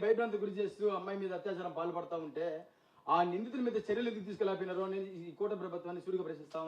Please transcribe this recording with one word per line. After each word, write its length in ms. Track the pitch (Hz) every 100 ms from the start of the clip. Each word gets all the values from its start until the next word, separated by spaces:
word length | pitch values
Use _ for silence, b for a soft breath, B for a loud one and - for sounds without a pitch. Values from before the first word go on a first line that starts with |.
భయభ్రాంతి 380 | 208 220 233 202
గురి 100 | 202 190
చేస్తూ 240 | 196 - 208 190
అమ్మాయి 200 | 190 196
మీద 100 | 190 180
అత్యాచారం 360 | 202 180 180 160
పాల్పడతా 380 | 170 170 170 170 156
ఉంటే 220 | 151 170 160 - b b b -
ఆ 100 | 170 175
నిందితుల 300 | 180 226 262 240
మీద 100 | 214 -
చర్యలు 220 | 208 240
ఎందుకు 160 | 214 190
తీసుకోలేకపోయినారో 540 | 185 196 190 185 180 190
అని 100 | 190 190 180
ఈ 80 | 170 147
కూటమి 220 | 202 202
ప్రభుత్వాన్ని 400 | 180 170 170 175 185
సూటిగా 180 | 185 160
ప్రశ్నిస్తా 320 | 151 151 160